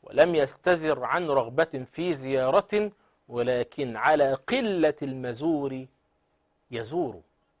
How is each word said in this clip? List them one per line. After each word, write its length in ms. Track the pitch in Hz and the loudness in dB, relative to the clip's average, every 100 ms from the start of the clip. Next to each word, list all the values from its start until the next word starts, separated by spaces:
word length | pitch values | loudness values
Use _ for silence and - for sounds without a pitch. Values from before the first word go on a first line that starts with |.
ولم 320 | - - 165 165 | -4 4 4 4
يستزر 680 | 135 - - 175 156 135 | 0 0 0 2 2 -2
عن 240 | 120 156 170 | 0 -2 2
رغبة 580 | 139 117 131 165 139 123 | 0 0 0 0 -2 -10
في 220 | - 175 | -6 -4
زيارة، 760 | 151 135 135 131 175 - 208 208 - _ _ _ | -4 -2 0 2 2 2 -2 -2 -6 _ _ _
ولكن 720 | 120 120 123 120 - 135 110 | -4 0 0 -2 -4 -6 0
على 360 | 131 156 139 | 2 4 2
قلة 600 | 135 - 254 226 185 156 147 | 0 -2 -2 0 2 2 0
المزور 840 | 143 131 127 117 156 156 139 131 131 _ _ _ _ _ _ _ _ | -6 -6 -8 -4 -2 -2 -2 -6 -12 _ _ _ _ _ _ _ _
يزور. 500 | 117 113 160 147 95 _ _ _ _ | -8 -6 -4 -4 -6 _ _ _ _